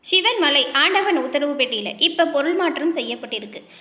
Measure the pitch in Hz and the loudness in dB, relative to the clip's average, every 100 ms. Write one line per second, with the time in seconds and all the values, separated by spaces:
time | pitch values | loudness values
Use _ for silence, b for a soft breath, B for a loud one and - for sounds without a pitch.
0 | - 381 415 466 294 277 254 269 330 392 | 2 2 2 2 2 2 2 2 2 2
1 | 392 320 254 285 285 277 247 220 208 - | 2 0 0 0 0 0 0 -2 -6 -2
2 | 330 339 330 294 294 349 349 277 320 330 | -2 2 0 2 0 0 0 0 -2 -2
3 | 233 233 233 220 208 - - B | -6 -8 -8 -8 -8 -16 -18 B